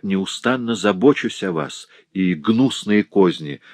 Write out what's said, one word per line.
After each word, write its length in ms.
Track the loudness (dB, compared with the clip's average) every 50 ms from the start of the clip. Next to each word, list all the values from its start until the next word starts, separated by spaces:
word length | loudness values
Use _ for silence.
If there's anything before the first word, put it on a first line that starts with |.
| -2
неустанно 720 | -2 -2 -2 -2 -4 -6 -4 -2 -2 -2 -2 -2 -4 -4
забочусь 640 | 0 0 0 2 4 4 4 4 4 0 -6 -6 -6
о 80 | -6 -4
вас, 380 | -4 -4 -4 -6 -10 -14 -18 -20 _ -20 _ _
и 220 | -4 -2 0 0 0
гнусные 680 | 0 0 0 2 2 2 2 0 -2 -2 0 2 2
козни 580 | 2 2 4 4 4 4 2 0 -6 -12 -12 -12 _ -20